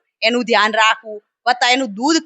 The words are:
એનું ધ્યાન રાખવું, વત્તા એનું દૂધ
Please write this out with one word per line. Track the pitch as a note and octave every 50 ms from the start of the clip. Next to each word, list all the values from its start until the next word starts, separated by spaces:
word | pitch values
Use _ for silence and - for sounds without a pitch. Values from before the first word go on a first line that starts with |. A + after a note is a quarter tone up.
| _ _ _ _ -
એનું | A3 A#3 B3 A#3+
ધ્યાન | F#3+ A3 G3+ G#3 G#3+ G#3+
રાખવું, | A3 A3 A3 A3+ - - A3 G#3+ G#3 - _ _ _ -
વત્તા | A#3+ B3 B3 C4 A#3+
એનું | B3 C4 C4+ A3+ G3
દૂધ | G3 A#3+ D4 E4 D#4+ D#4+